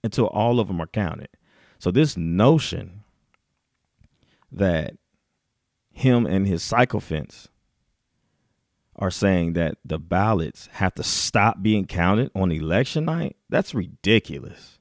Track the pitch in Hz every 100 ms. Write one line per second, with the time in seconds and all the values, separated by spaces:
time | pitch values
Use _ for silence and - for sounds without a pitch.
0 | 113 - 113 - 117 123 98 87 80 -
1 | 90 78 73 _ _ _ _ _ 95 98
2 | 151 - 82 87 120 160 - 85 92 95
3 | _ _ _ _ _ _ _ _ _ _
4 | _ _ _ _ _ - 98 82 76 -
5 | _ _ _ _ _ _ _ _ _ -
6 | 131 120 101 95 98 85 - 113 127 101
7 | - 78 - - - _ _ _ _ _
8 | _ _ _ _ _ _ _ _ _ -
9 | 95 - 101 92 85 85 80 - - 80
10 | 80 87 104 104 80 - - - 95 -
11 | - - - 110 107 101 101 107 95 92
12 | 87 104 131 95 95 80 78 92 131 156
13 | 160 165 - - _ 123 - 120 87 -
14 | 95 110 - 69 - - - _